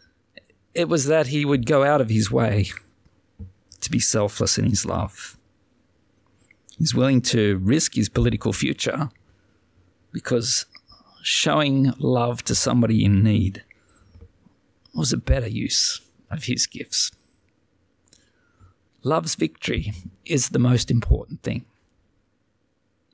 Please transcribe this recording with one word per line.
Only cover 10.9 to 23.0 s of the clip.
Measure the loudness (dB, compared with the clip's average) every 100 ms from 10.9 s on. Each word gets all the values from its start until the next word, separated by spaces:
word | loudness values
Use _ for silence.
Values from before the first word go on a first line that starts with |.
| -20 _ _
showing | -4 -2 0 2 2 2 2 2
love | 0 2 0 -2
to | -2
somebody | -2 2 2 4 4
in | 4 4
need | 4 4 0 -4 -14 _ _ _ _ -20 -20 _ _ _ _ _ _
was | -4 -2
a | -2
better | 0 0 -2
use | -4 -2 -2 -2 -6 -14 _ -12
of | -8
his | -4 -4 -4
gifts. | -8 -8 -4 -4 -8 _ _ _ _ _ _ _ _ _ -20 _ _ _ _ -20 _ _ _
Love's | -4 -2 -2 -2
victory | -4 -4 -6 -6 -6 -10 -14 -16
is | -4 -2 0
the | 2
most | 2 2 2
important | 0 2 0 -2 -10
thing. | -8 -8 -10 _ _ _ _ _ _ _ _ _ _ _ _ _